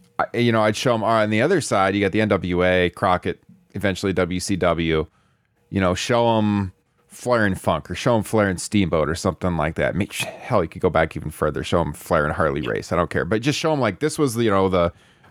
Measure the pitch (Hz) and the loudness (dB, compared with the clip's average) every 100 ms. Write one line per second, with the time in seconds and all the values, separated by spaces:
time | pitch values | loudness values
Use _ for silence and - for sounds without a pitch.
0 | _ - - 117 120 113 107 107 131 113 | _ -6 -4 0 2 4 2 2 0 0
1 | 104 113 107 110 143 180 - 107 98 101 | 2 2 2 2 2 0 0 0 2 2
2 | 98 104 107 98 90 87 90 92 90 - | 0 2 2 0 0 2 4 4 2 0
3 | 98 90 95 - _ - _ 101 98 92 | 0 0 -2 -8 _ -20 _ -6 -4 -2
4 | 98 90 87 90 - 95 87 82 80 78 | -2 0 -2 -2 -4 0 0 2 0 0
5 | 76 _ _ _ _ _ - 98 92 90 | -2 _ _ _ _ _ -6 0 2 0
6 | - 120 117 110 104 101 95 - _ _ | 0 2 4 2 2 0 -2 -8 _ _
7 | _ - 123 117 101 90 - 80 - 90 | _ -8 0 2 2 0 0 -2 -2 -4
8 | - 113 - 110 101 87 - 104 90 82 | 0 0 2 2 2 0 -2 0 2 2
9 | 73 82 98 80 92 82 78 80 65 80 | 0 -2 -2 -2 -2 0 -2 0 -2 -2
10 | 101 - - - - 110 82 85 90 78 | -6 -6 -10 -10 -2 0 0 -2 0 2
11 | 82 85 76 - 76 67 - 90 76 76 | 0 -2 -10 -4 -4 -2 -2 -2 -2 -4
12 | - 85 76 78 80 71 60 53 - 90 | -2 0 0 0 0 -2 -4 -6 -4 -2
13 | 85 85 85 110 127 135 160 147 113 90 | -2 -2 -2 -2 -2 -2 -2 0 -2 -2
14 | 151 151 139 113 113 98 95 90 85 - | -4 -2 -2 0 2 2 2 2 0 -2
15 | _ _ - | _ _ -18